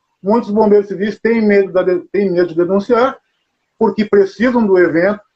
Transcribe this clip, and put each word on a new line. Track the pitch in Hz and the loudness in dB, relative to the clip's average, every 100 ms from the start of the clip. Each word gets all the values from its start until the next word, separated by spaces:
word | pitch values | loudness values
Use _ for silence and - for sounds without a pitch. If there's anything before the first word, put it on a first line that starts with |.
| _ _ | _ _
Muitos | 185 233 202 | -2 -2 -2
bombeiros | 208 214 208 196 | 0 2 2 0
civis | 175 208 - | -6 -6 -4
têm | 220 233 | -2 0
medo | 214 202 190 | 2 2 2
da | 180 | -2
de-, | 180 180 - | 0 -2 -4
têm | 190 196 | -4 -2
medo | 175 175 | 0 -2
de | 160 | -2
denunciar, | 175 196 196 226 262 - _ _ _ _ _ - | -2 -2 0 0 0 -4 _ _ _ _ _ -4
porque | 214 196 208 | -2 -2 0
precisam | 202 190 - 247 240 208 | 2 0 0 -2 0 2
do | 185 | 2
evento | 170 156 185 208 _ | 2 0 -2 -4 _